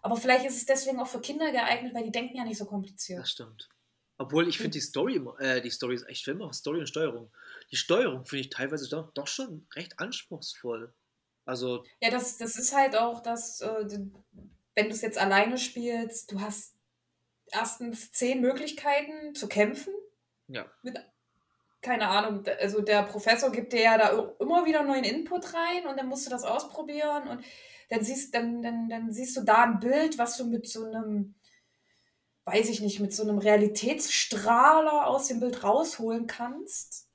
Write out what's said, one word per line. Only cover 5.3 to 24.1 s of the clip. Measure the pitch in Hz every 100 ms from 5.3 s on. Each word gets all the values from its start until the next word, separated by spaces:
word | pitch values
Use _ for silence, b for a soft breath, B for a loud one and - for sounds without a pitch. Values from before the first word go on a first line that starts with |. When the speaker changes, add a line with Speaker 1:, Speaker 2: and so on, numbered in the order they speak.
| -
Speaker 2:
äh, | 135 127
die | 120
Story | - 127 123
ist | -
echt | 127
schlimmer, | - 160 190
Story | 123 - 160
und | 143
Steuerung. | - 156 117 117 B B B B
Die | -
Steuerung | - 180 247 131 127
find | 139
ich | 131
teilweise | - 135 151 135
doch, | 151 156
doch | - 143
schon | - 262 156 - -
recht | 185 -
anspruchsvoll. | 190 254 - 165 - - 123 113 117 _ _ _ _ _ -
Also | 127 127 123 b b
Speaker 1:
Ja, | 226
das, | 247 240 -
das | 226 233
ist | 254 277
halt | 269 220
auch, | 233 233
dass, | 233 233 - -
äh, | 220 220 208
d-, | 202 196 - _ - - _ _ -
wenn | 214
du's | -
jetzt | 220 -
alleine | 196 196 214 254
spielst, | - 247 240 233 226 - -
du | 196
hast | 208 202 - _ _ _ _ _ _ _ _
erstens | - 226 - 240 226 -
zehn | - 247 262
Möglichkeiten | 247 269 302 - 285 285 294 311 302
zu | 294 202
kämpfen. | 208 208 262 - 392 - _ _ _ _
Speaker 2:
Ja. | 123 - _
Speaker 1:
Mit, | 247 - - _ _ _ _ _ _ _
keine | 247 240 214
Ahnung, | 196 220 202
d-, | - -
also | 196 208
der | 208 208
Professor | 202 208 208 233 269
gibt | 226 -
dir | 240
ja | 226 220
da | 208